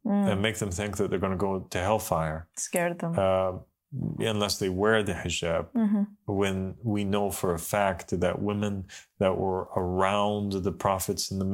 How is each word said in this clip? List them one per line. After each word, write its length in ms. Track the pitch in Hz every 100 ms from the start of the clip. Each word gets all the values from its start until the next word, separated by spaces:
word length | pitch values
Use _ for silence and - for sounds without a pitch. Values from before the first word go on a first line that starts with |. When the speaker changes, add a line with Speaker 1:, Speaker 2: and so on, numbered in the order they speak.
Speaker 1:
Mm. 260 | 220 202 196
Speaker 2:
and 100 | 98
make 140 | 107 110
them 120 | 104
think 260 | 87 104 95
that 140 | 95
they're 140 | 95 95
gonna 100 | 92 98
go 100 | 95 -
to 80 | 98
hellfire, 680 | 92 110 - 85 80 78 - -
Speaker 1:
Scare 380 | - 180 170
them. 200 | 175 170 170
Speaker 2:
uh, 340 | 190 190 190 90 - _ _ 131 - -
unless 400 | 113 104 104 -
they 100 | 98
wear 340 | 92 104 110
the 120 | 98
hijab, 500 | 85 90 85 85 82 -
Speaker 1:
Mm-hmm. 300 | 233 214 208 202 - -
Speaker 2:
when 480 | 104 196 190 95 -
we 200 | 117 104
know 260 | 101 104 101
for 240 | - 95
a 40 | 82
fact 480 | 82 104 98 90 - 92
that 220 | 87 90
women 440 | 101 104 104 101 95 - - -
that 160 | 95 92
were 240 | 95 92 92 -
around 680 | 90 92 95 104 104 104 101 98 95
the 60 |
prophets 580 | 85 101 95 - 95 -
and 100 | 95
the 40 | 95